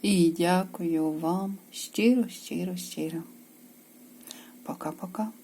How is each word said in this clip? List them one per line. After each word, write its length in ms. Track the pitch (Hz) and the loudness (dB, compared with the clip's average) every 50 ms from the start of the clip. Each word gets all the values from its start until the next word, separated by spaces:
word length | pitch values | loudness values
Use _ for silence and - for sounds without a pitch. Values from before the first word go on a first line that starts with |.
І 280 | - 208 202 185 170 165 | 4 4 6 6 6 4
дякую 800 | 160 170 175 175 180 185 190 185 - - 175 165 165 160 156 156 | 4 4 2 4 4 4 2 0 -6 -4 -2 0 2 2 2 0
вам 460 | 156 156 165 165 180 190 196 196 196 190 - - | 0 0 0 0 0 0 0 -4 -6 -8 -12 -14
щиро, 560 | - - - - - - 208 233 254 254 226 - | -12 -12 -12 -6 -2 2 4 6 6 4 2 -2
щиро, 480 | - - - - - 170 175 185 180 | -4 -14 -12 -8 -6 -6 -4 -4 -6
щиро. 460 | 180 - - - - 160 160 165 165 165 - - - - - - - - - - - - - - - - - - - - - - - - - - - | -8 -10 -10 -8 -6 -6 -6 -6 -8 -10 -10 -18 -20 -20 -20 -20 -20 -20 -20 -20 -20 -20 -20 -20 -20 -20 -20 -20 -20 -18 -18 -18 -18 -18 -20 -20 -16
Пока-пока. 680 | - - - - - 156 160 - - 180 180 - 214 220 - - | -12 -12 -10 -8 -8 -10 -8 -8 -12 -10 -4 -4 -4 -4 -6 -12